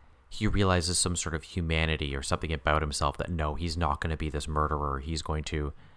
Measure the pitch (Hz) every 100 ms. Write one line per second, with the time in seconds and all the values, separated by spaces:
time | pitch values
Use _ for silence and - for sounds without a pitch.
0 | - - - - 107 101 95 90 85 90
1 | 90 87 82 80 - - 82 80 80 78
2 | 73 69 - 82 80 80 - 76 76 71
3 | 71 - - 85 76 73 85 80 80 71
4 | 85 78 78 73 76 76 76 76 71 67
5 | 71 80 - 78 73 78 73 - -